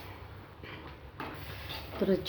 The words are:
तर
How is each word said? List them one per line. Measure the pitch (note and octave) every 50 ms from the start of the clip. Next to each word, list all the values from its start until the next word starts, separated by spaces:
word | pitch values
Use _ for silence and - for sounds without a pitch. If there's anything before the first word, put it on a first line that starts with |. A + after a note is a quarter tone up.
| - - - - - - - - - - - - - - - - - - - - - - - - - - - - - - - - - - - - - - - -
तर | G3 G3 F#3+ F3 -